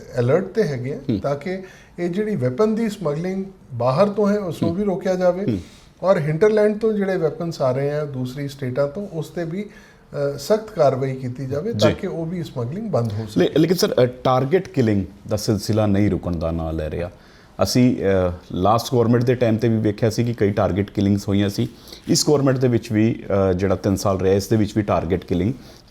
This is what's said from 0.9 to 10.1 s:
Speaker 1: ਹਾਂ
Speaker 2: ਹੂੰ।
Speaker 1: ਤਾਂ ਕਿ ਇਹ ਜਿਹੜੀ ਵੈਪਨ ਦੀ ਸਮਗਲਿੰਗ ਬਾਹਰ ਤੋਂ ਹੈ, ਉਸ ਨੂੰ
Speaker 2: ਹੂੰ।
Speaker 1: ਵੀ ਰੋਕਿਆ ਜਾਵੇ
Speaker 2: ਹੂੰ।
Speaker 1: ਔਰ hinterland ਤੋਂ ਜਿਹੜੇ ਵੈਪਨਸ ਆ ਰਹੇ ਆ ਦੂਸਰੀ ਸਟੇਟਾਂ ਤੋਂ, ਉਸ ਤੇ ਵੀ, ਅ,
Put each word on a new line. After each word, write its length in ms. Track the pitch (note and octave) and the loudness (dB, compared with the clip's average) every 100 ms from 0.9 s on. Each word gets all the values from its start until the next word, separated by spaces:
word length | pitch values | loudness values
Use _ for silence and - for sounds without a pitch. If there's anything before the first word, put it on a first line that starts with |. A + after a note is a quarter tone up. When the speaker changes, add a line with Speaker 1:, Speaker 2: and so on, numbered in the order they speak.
Speaker 1:
ਹਾਂ 60 | G3+ | -8
Speaker 2:
ਹੂੰ। 200 | - G#2 | -4 -2
Speaker 1:
ਤਾਂ 160 | C3+ C#3+ | -2 -4
ਕਿ 280 | F#3 F#3 F#3+ - - - | -6 -8 -10 -20 -20 -6
ਇਹ 100 | F3 | -4
ਜਿਹੜੀ 260 | F3+ G#3+ F#3+ | -2 -2 -2
ਵੈਪਨ 400 | B2+ B2+ A3 A3 | -2 2 0 2
ਦੀ 140 | A3+ | -2
ਸਮਗਲਿੰਗ 560 | G3+ D#3+ C#3+ F#3 F#3+ F#3+ - - | -2 -4 -2 -4 -4 -8 -12 -12
ਬਾਹਰ 360 | B2 A#2+ C#3+ G3+ | -2 0 2 2
ਤੋਂ 200 | G3+ G3+ | 2 2
ਹੈ, 100 | G#3 | 2
ਉਸ 220 | F#3+ D3 | -2 -2
ਨੂੰ 100 | E3 | -2
Speaker 2:
ਹੂੰ। 80 | E3+ | 0
Speaker 1:
ਵੀ 40 | |
ਰੋਕਿਆ 320 | G#3 F3+ F#3+ F#3 | 0 -2 -2 2
ਜਾਵੇ 360 | F3+ F3 G3 | 2 2 0
Speaker 2:
ਹੂੰ। 80 | G2 F2 - - - | -4 -6 -20 -20 -4
Speaker 1:
ਔਰ 140 | F3+ F#3+ | 2 2
hinterland 600 | D3+ D#3 G#3+ G#3+ G#3 G#3 | 2 2 4 4 2 2
ਤੋਂ 140 | A3+ | 0
ਜਿਹੜੇ 240 | G#3 G3 F3+ | 0 0 0
ਵੈਪਨਸ 440 | D#3 D3 E3+ D#3+ | -2 -2 -6 -2
ਆ 100 | C3+ | 0
ਰਹੇ 200 | C3+ C#3+ | 0 0
ਆ 140 | D3 D3+ | -2 -4
ਦੂਸਰੀ 420 | C3 B2+ C#3 C#3 | -6 -6 -6 -8
ਸਟੇਟਾਂ 400 | - B2+ B2+ C#3+ | -6 -6 -2 -2
ਤੋਂ, 200 | G3+ G3+ | -2 -10
ਉਸ 160 | D#3+ D3 | -8 -8
ਤੇ 140 | F3+ | -6
ਵੀ, 220 | E3 F#3 G#3 | -6 -6 -10
ਅ, 720 | - - - - | -14 -20 -20 -12